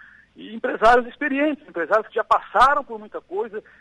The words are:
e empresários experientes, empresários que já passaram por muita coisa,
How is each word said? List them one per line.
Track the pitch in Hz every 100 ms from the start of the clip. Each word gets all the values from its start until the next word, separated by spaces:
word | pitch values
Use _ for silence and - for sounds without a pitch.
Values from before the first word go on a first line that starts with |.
| - _ _ -
e | 185
empresários | 220 254 - 214 247 240
experientes, | - 294 269 302 285 -
empresários | 175 156 214 208
que |
já | 220
passaram | 214 208 - 196 262 294
por | 254 220
muita | 208 165
coisa, | - 370 233 202 - _